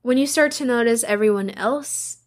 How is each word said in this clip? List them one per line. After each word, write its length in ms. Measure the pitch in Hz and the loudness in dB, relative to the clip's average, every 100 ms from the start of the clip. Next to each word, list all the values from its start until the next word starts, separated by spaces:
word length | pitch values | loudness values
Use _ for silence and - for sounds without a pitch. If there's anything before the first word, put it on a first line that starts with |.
when 140 | 240 254 | 0 2
you 100 | 277 | 2
start 260 | 311 294 | 2 0
to 120 | 294 | 0
notice 380 | 262 240 233 233 | 0 2 2 2
everyone 460 | 214 208 214 202 196 | 0 2 2 2 -2
else 680 | - 220 285 - - - - | -4 -2 -2 -4 -8 -8 -14